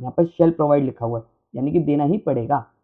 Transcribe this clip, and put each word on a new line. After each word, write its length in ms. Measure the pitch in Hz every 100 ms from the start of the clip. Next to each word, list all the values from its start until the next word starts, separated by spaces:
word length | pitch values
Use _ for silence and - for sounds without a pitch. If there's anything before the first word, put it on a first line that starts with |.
यहाँ 140 | 127 -
पर 80 |
shall 260 | 165 - 165
provide 320 | 165 147 143
लिखा 240 | 131 - 117
हुआ 120 | 113
है, 60 | - _ _
यानी 180 | - 139
कि 60 | 170
देना 260 | 147 147
ही 140 | 143 190
पड़ेगा, 480 | - 131 113 135 - _